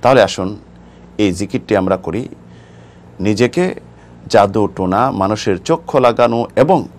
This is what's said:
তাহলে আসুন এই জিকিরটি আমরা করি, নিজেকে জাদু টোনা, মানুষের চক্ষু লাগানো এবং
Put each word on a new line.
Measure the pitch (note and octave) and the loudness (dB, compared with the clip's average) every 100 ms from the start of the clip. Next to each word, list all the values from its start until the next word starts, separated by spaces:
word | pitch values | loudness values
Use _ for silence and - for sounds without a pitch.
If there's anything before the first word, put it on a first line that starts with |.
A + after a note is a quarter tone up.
তাহলে | B2 C3 | 4 4
আসুন | G2 - F#2+ G#2 - - - - - - | 4 0 -8 -10 -18 -20 -20 -20 -20 -2
এই | G#2 | -2
জিকিরটি | F2 G2 B2+ - G#2 | -2 -6 -8 -2 0
আমরা | F#2 F#2 | 0 -2
করি, | F2 F2+ - - - - - - - - - - | -4 -8 -10 -16 -20 -20 -20 -20 -20 -20 -20 -6
নিজেকে | F#2+ G#2 B2 - F3+ - - - - - - | -4 0 0 0 -4 -4 -16 -20 -20 -20 0
জাদু | A2 G2+ G#2 G2+ - | 2 2 2 -2 -2
টোনা, | F#2+ F#2+ B2+ | -2 0 0
মানুষের | A2+ F#2+ G#2+ - F#2 | -2 -2 -2 -4 -4
চক্ষু | - E3 - D3 | -2 -4 0 2
লাগানো | B2+ A2+ A#2+ A#2 A#2 - | 2 4 2 2 -4 0
এবং | B2+ F#3 F#2 | 2 2 -2